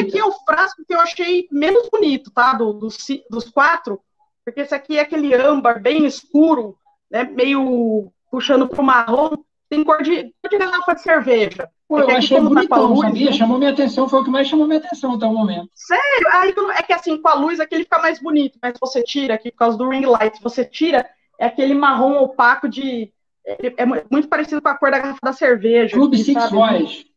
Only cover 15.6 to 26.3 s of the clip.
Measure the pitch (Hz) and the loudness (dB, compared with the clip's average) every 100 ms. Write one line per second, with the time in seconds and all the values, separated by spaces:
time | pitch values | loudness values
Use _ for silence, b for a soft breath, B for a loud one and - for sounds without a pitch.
15.6 | 175 _ - 370 571 523 339 359 381 392 | -10 _ -4 -2 0 0 2 2 2 0
16.6 | 392 - - 349 349 311 320 285 302 330 | -4 -4 -2 -4 -2 -2 0 2 0 -2
17.6 | 311 330 320 330 330 320 311 302 269 - | -4 -4 -2 0 0 -2 -2 0 0 -4
18.6 | 247 240 262 254 240 285 269 220 240 - | -8 -6 -4 -4 -4 -4 -4 -4 -6 -2
19.6 | 233 220 254 269 269 226 220 - 233 247 | -2 0 -2 -2 2 2 0 -4 -8 -6
20.6 | 240 - 320 277 - _ _ _ 233 262 | -6 -2 0 0 -2 _ _ _ -4 0
21.6 | 269 277 285 233 269 285 262 285 240 262 | 0 2 2 2 2 2 0 2 2 2
22.6 | 277 247 269 240 214 _ _ _ 190 202 | -2 -6 -8 -8 -10 _ _ _ -14 -8
23.6 | 247 247 247 233 220 277 302 302 302 302 | -8 -2 -2 -2 -2 -2 0 -2 -2 -2
24.6 | 311 294 277 269 277 269 262 262 277 233 | -2 0 0 0 -4 -6 -6 -2 0 2
25.6 | 220 233 220 226 285 220 - | 2 2 2 2 4 4 2